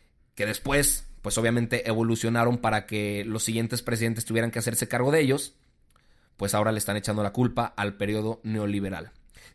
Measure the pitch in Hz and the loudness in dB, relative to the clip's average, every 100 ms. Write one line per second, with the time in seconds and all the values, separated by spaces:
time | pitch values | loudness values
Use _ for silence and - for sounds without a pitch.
0 | _ _ _ - 104 107 135 143 139 - | _ _ _ -6 -4 -2 0 2 4 0
1 | - - 101 113 113 120 117 117 113 113 | -4 -10 -4 0 2 2 2 0 0 2
2 | 113 117 113 117 117 120 117 107 - 107 | 2 2 2 2 2 2 2 0 -2 -2
3 | 104 101 110 110 - 113 113 120 - 113 | -2 -2 -4 -2 -2 0 0 -2 -2 0
4 | 113 113 - 113 117 113 113 117 120 123 | 0 0 0 0 0 0 -2 -2 0 0
5 | 131 156 139 139 - - _ _ _ _ | 2 4 4 2 -2 -14 _ _ _ _
6 | _ _ _ - 98 104 107 110 104 104 | _ _ _ -4 0 2 2 2 0 -2
7 | 110 107 101 123 123 120 117 - 104 101 | -2 -2 0 2 2 2 -2 -2 -4 -2
8 | 101 107 110 113 110 110 104 101 98 87 | -2 0 -2 -4 -4 -2 0 -2 -2 -6
9 | 87 - - - - | -12 -18 -20 -20 -20